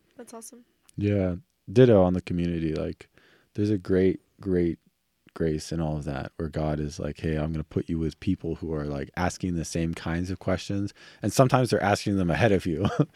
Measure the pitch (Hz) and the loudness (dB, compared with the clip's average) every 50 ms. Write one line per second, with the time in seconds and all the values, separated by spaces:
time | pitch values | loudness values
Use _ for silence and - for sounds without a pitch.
0 | _ _ _ - 233 - 233 226 226 - 240 240 240 _ _ _ _ _ _ - | _ _ _ -20 -20 -18 -18 -18 -18 -20 -20 -20 _ _ _ _ _ _ _ -2
1 | 101 101 104 101 92 90 87 90 - _ _ _ _ - 98 120 131 120 110 98 | 0 0 2 2 0 0 -2 -6 -10 _ _ _ _ 0 6 6 8 8 8 8
2 | 90 90 90 90 - - 90 87 87 87 87 82 82 78 78 80 80 85 82 - | 6 6 4 0 -2 -4 -4 -2 -2 -2 -2 -2 -2 -2 -2 -4 -4 -6 -8 -10
3 | - - _ _ _ _ _ _ _ _ _ 104 104 104 107 95 90 - 95 92 | -16 -20 _ _ _ _ _ _ _ _ _ -2 0 0 0 -2 0 2 2 4
4 | 95 92 87 - - _ _ _ - 98 90 90 87 85 78 - _ _ _ _ | 4 4 2 0 -6 _ _ _ -4 0 2 2 2 2 0 -4 _ _ _ _
5 | _ _ _ _ _ _ _ - 82 80 78 78 - - - 82 80 78 78 76 | _ _ _ _ _ _ _ -4 -2 -2 -2 -4 -6 -6 -4 -4 -2 -2 -2 -4
6 | 69 71 - - - - - - 82 76 - 80 78 76 76 76 76 73 71 - | -6 -6 -6 -6 -8 -10 -8 -8 -8 -6 -4 -2 -2 -2 -2 -2 -4 -6 -6 -6
7 | 90 76 73 - - 80 78 76 76 80 80 78 78 - - - - - 85 80 | -6 -8 -6 -4 -4 -2 0 0 -2 -2 -4 -4 -6 -4 -4 -4 -4 -2 -2 -2
8 | 80 76 - - - 95 92 - - 82 80 - - 80 80 76 73 73 71 69 | -2 -4 -4 -4 -2 -2 -2 -2 -2 -6 -6 -6 -6 -6 -6 -4 -4 -6 -6 -6
9 | 69 - - 85 90 87 - - - 92 87 82 76 - - 85 82 82 82 - | -8 -8 -4 -2 -2 -2 -2 -2 -4 -4 -2 -4 -4 -4 -4 -2 -2 -2 -4 -4
10 | - 85 82 85 90 90 92 - - 95 92 90 - - 101 101 101 101 - - | -6 -4 -4 -4 -4 -4 -6 -6 -2 -2 -2 -2 -4 -6 -6 -6 -6 -6 -10 -14
11 | - - - _ - 104 - - 131 127 139 127 127 110 107 - - 101 104 - | -20 -20 -14 _ -6 -2 4 4 4 6 6 4 2 2 2 2 2 2 2 2
12 | - 107 101 95 92 85 78 76 123 110 101 87 - 95 80 76 101 - - - | 2 0 0 0 2 2 2 2 4 4 4 2 2 -2 -2 0 0 0 0 0
13 | 143 - _ | -2 -2 _